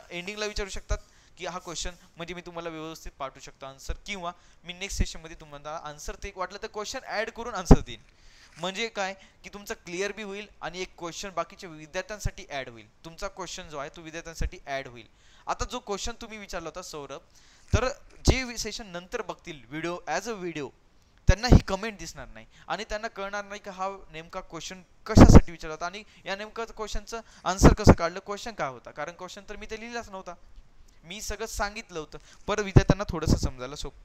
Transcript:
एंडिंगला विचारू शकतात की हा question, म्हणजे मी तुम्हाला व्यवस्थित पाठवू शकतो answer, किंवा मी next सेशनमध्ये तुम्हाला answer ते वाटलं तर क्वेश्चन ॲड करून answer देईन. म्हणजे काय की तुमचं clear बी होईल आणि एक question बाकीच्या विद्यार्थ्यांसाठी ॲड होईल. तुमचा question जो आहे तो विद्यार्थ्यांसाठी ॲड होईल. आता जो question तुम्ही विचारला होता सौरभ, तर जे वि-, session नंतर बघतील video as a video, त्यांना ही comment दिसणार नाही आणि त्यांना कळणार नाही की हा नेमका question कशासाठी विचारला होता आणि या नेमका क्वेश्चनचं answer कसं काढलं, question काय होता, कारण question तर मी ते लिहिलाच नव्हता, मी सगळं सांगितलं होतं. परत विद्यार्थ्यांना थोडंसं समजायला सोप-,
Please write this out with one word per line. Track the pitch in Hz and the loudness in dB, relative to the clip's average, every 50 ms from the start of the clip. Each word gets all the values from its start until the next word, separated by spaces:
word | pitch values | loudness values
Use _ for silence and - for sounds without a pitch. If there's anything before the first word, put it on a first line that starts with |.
| - - | -4 -8
एंडिंगला | 175 175 175 190 214 208 208 | -8 -8 -6 -6 -4 -4 -4
विचारू | 208 208 - 208 190 | -4 -2 -4 -6 -4
शकतात | - - - - 208 - - - - - - - - | -6 -8 -4 -4 -4 -4 -4 -14 -20 -20 -20 -20 -14
की | - 175 | -10 -8
हा | 175 170 180 | -8 -8 -8
question, | - 180 160 - - 180 170 - - - - | -8 -8 -8 -6 -6 -8 -8 -12 -20 -20 -14
म्हणजे | 156 170 170 180 | -12 -10 -10 -10
मी | 175 | -10
तुम्हाला | 170 175 170 170 170 170 | -12 -10 -10 -8 -8 -6
व्यवस्थित | 160 156 156 160 160 - - - - - | -8 -8 -10 -10 -12 -12 -14 -16 -10 -8
पाठवू | - - - 135 | -8 -8 -8 -12
शकतो | - 143 - - 139 | -18 -18 -16 -14 -14
answer, | 135 135 135 - - 160 - - | -14 -14 -12 -6 -6 -6 -6 -4
किंवा | - 208 190 170 170 175 - - - - - - | -8 -8 -6 -6 -8 -8 -10 -20 -20 -20 -16 -14
मी | 170 175 | -14 -8
next | 180 190 196 - - | -8 -8 -6 0 0
सेशनमध्ये | 190 - - 175 160 160 165 - | 0 0 0 -10 -12 -14 -14 -16
तुम्हाला | 160 151 143 143 143 151 156 170 - | -16 -16 -16 -14 -10 -10 -10 -8 -10
answer | 151 147 151 - - 202 | -10 -12 -10 -10 -12 -10
ते | 196 - 202 196 | -10 -12 -12 -6
वाटलं | 190 185 180 202 202 - | -6 -6 -6 -6 -10 -10
तर | |
क्वेश्चन | 214 - 214 208 - - 262 - | -8 -8 -6 -6 -6 -8 -8 -8
ॲड | - 170 202 226 233 | -4 -4 -4 -4 -4
करून | - 220 233 240 220 | -6 -8 -8 -6 -6
answer | 185 180 - - 147 | -6 8 8 8 8
देईन. | - - 113 - - - - - - - - - - - - | 8 -2 -12 -14 -14 -20 -20 -20 -20 -20 -20 -20 -20 -20 -12
म्हणजे | 151 165 185 190 196 233 | -6 -6 -4 -2 -2 -4
काय | 226 - 208 196 185 196 - - - - - - | -4 -2 -4 -4 -4 -4 -10 -16 -20 -20 -20 -18
की | 196 | -16
तुमचं | - 202 208 196 226 | -16 -14 -10 -10 -10
clear | - - 175 175 175 196 202 | -10 -10 -8 -4 -4 -4 -4
बी | 202 202 220 | -4 -8 -10
होईल | 196 196 202 214 - - - | -10 -8 -10 -12 -14 -14 -10
आणि | - 156 170 185 | -10 -8 -6 -8
एक | 185 - - | -10 -10 -10
question | - 170 170 160 - - 202 175 | -10 -10 -10 -8 -8 -10 -6 -4
बाकीच्या | 170 165 - 196 180 196 175 | -6 -6 -6 -10 -16 -14 -14
विद्यार्थ्यांसाठी | 156 156 156 151 143 185 185 - 214 202 - 196 - - 190 - | -14 -16 -16 -8 -6 -6 -6 -6 -10 -4 -4 -4 -4 -4 -12 -8
ॲड | 147 139 127 127 | -8 -6 -6 -8
होईल. | 117 113 104 101 - - - | -12 -16 -20 -20 -20 -18 -16
तुमचा | 165 165 - 202 | -16 -10 -8 -8
question | 196 - 190 190 - - - 180 170 | -8 -8 -8 -10 -8 -8 -10 -10 -10
जो | 151 | -10
आहे | 143 135 156 - | -8 -8 -10 -10
तो | 175 | -14
विद्यार्थ्यांसाठी | 165 156 147 165 160 165 165 - - - 180 185 - | -14 -12 -12 -10 -12 -12 -4 -2 -2 -2 -2 -8 -8
ॲड | 143 139 135 135 | -6 -6 -6 -6
होईल. | 131 120 117 107 - - - - - - - - | -8 -14 -16 -18 -20 -20 -20 -20 -20 -20 -12 -4
आता | - 175 - - | -4 -2 -2 -4
जो | - 214 247 | -6 -6 -10
question | - - 202 185 - 233 226 - | -6 -4 -4 -4 -4 -6 -6 -8
तुम्ही | 233 214 214 | -12 -12 -12
विचारला | 214 202 - - 175 165 156 | -12 -10 -8 -8 -8 -8 -8
होता | 151 180 | -10 -10
सौरभ, | 185 - - 151 143 131 135 170 - - - - - - - - - - - | -12 -10 -10 -10 -10 -10 -12 -14 -14 -20 -20 -20 -20 -20 -20 -20 -2 2 2
तर | 208 240 254 277 - - - - - - | 2 2 2 -2 -6 -14 -20 -20 4 6
जे | - 233 262 262 | 6 6 6 2
वि-, | 240 240 | -4 -6
session | 220 - 214 - - 226 | -6 -6 -6 -6 -8 -10
नंतर | 190 170 175 180 185 - 233 | -8 -10 -10 -8 -6 -8 -6
बघतील | - 170 165 - - 170 160 139 113 113 | -6 -6 -10 -10 -10 -12 -12 -12 -12 -10
video | 139 156 160 170 175 175 - 139 | -8 -4 -2 -2 -4 -4 -4 -2
as | 156 175 190 | -2 -2 -2
a | 240 226 190 175 | -4 -6 -4 -6
video, | 175 160 151 139 117 - - - - - - - - - - - | -6 -4 -4 -6 -6 -10 -16 -20 -20 -20 -20 -20 -20 -20 2 4
त्यांना | - 185 202 233 | 4 4 4 6
ही | 247 - - | 8 8 8
comment | - - 190 190 208 226 208 190 | 8 6 -2 -2 -2 -6 -6 -8
दिसणार | 165 160 - 147 123 113 107 | -12 -12 -10 -12 -14 -14 -14
नाही | 110 113 - - - - | -16 -18 -18 -20 -20 -6
आणि | - 160 185 220 | -6 -4 -4 -4
त्यांना | - 214 214 220 | -6 -6 -6 -6
कळणार | 226 - 196 196 196 202 208 202 | -8 -8 -8 -8 -6 -6 -8 -8
नाही | 196 202 202 | -8 -12 -12
की | - 208 | -12 -12
हा | 180 180 185 196 196 190 - - | -8 -6 -6 -6 -6 -8 -14 -14
नेमका | 156 156 165 170 - 185 | -14 -14 -12 -10 -10 -10
question | - - 165 160 - - 185 185 - - - - - | -10 -10 -10 -10 -10 -10 -12 -14 -16 -20 -20 -16 -6
कशासाठी | - 220 208 - - - - - - | 8 12 12 12 12 12 12 12 12
विचारला | 165 - - 160 156 | 2 -8 -8 -8 -6
होता | 160 170 | -6 -6
आणि | 175 185 208 214 - - 175 - | -6 -6 -8 -14 -16 -20 -12 -6
या | 165 190 | -6 -6
नेमका | 196 214 220 - 226 226 | -6 -6 -10 -8 -8 -8
क्वेश्चनचं | 220 - - 214 208 - 220 208 - 233 226 - - - - - | -8 -8 -10 -8 -4 -4 -6 -6 -6 -10 -10 -10 -14 -20 -4 -2
answer | 160 185 196 - - - | -2 4 8 10 8 8
कसं | - 208 - | 10 8 8
काढलं, | - - 170 170 175 196 - | 8 8 6 0 -2 -6 -8
question | - 202 202 - 240 | -8 -8 -8 -8 -10
काय | 214 - 160 135 | -6 -4 -4 -4
होता, | 127 117 - 117 | -6 -10 -16 -16
कारण | 120 151 147 165 | -10 -10 -10 -10
question | 175 170 180 175 - 208 196 202 | -10 -12 -14 -14 -14 -16 -14 -14
तर | 208 | -12
मी | 202 208 | -12 -10
ते | 214 220 214 | -10 -10 -10
लिहिलाच | 220 233 240 240 220 214 | -10 -8 -8 -10 -10 -10
नव्हता, | 196 190 185 180 170 - - - - - - - - - - - - - - | -12 -12 -12 -12 -14 -14 -18 -20 -20 -20 -20 -20 -20 -20 -20 -20 -20 -20 -16
मी | 160 185 214 | -14 -12 -10
सगळं | - - 208 190 226 | -6 -6 -6 -6 -6
सांगितलं | 214 - - 208 202 208 214 - - 180 160 | -6 -2 -2 -2 -2 -2 -8 -12 -8 -8 -8
होतं. | 151 - - 147 - - - - - | -8 -8 -12 -18 -18 -20 -20 -10 -4
परत | - 208 214 | -2 0 0
विद्यार्थ्यांना | 208 196 190 - 190 - 202 185 208 - | 0 6 6 8 8 8 2 2 0 -4
थोडंसं | - 160 156 156 - | -4 -2 2 2 2
समजायला | - - 139 127 127 123 131 147 | 2 0 -4 -4 -6 -10 -10 -8
सोप-, | - - 143 - - | -10 -10 -12 -12 -14